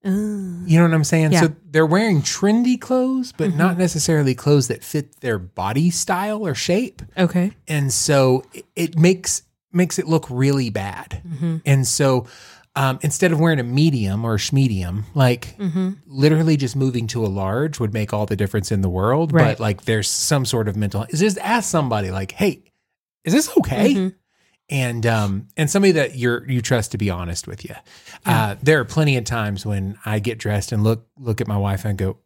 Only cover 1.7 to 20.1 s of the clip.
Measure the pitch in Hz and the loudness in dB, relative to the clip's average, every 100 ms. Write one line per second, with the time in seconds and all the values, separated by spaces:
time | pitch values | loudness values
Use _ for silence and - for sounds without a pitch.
1.7 | 156 156 180 226 165 143 - 196 226 247 | 2 4 4 2 2 0 0 2 2 2
2.7 | 247 - 254 254 262 247 - 226 151 180 | 0 0 0 0 -2 -6 -4 -2 2 0
3.7 | 180 180 160 143 156 139 127 143 147 131 | 2 0 0 0 2 2 0 2 2 2
4.7 | 120 - 151 143 _ 131 107 90 - 95 | -6 -6 -6 -6 _ -4 -4 -6 -6 -2
5.7 | 123 170 170 - 180 208 214 196 135 - | 0 0 0 -4 -2 -2 -4 -4 -4 0
6.7 | 185 254 - - - 175 180 185 - - | 0 -2 -10 -14 -2 0 2 -2 -6 -6
7.7 | 151 135 123 - 139 131 127 - - - | -2 -2 -2 2 4 4 2 -2 -20 -14
8.7 | - 165 160 170 185 - - _ _ _ | -6 -4 4 4 4 -2 -6 _ _ _
9.7 | 175 180 - 151 160 - 123 135 139 120 | 0 0 -2 0 -2 -2 0 2 2 -2
10.7 | 104 98 92 - - 175 147 165 160 - | -4 -6 -10 -12 -12 -10 -6 -4 -4 2
11.7 | 135 127 - 139 127 120 - - - _ | 2 2 0 2 2 -2 -20 -20 -20 _
12.7 | - 135 127 151 - 180 160 165 151 120 | -2 -2 0 -4 0 0 4 2 2 0
13.7 | 131 160 135 98 101 117 107 - 135 135 | 2 4 2 -2 -2 0 -2 0 2 2
14.7 | 98 87 95 104 147 127 120 - - 196 | 0 -4 -6 -4 2 2 2 -4 -6 -4
15.7 | 165 185 196 - 135 147 156 160 151 131 | -2 -4 -6 -12 0 4 4 4 2 0
16.7 | 135 131 123 113 120 107 98 95 113 156 | 0 0 0 -4 -2 -2 -2 -2 -2 -2
17.7 | - 113 110 104 107 104 101 101 110 92 | -2 -4 -2 -2 -2 -2 -2 -2 -2 -2
18.7 | 104 95 90 101 139 165 160 117 110 110 | 0 0 0 0 0 2 4 2 2 -2
19.7 | 95 - 110 98 | -2 -2 -2 -2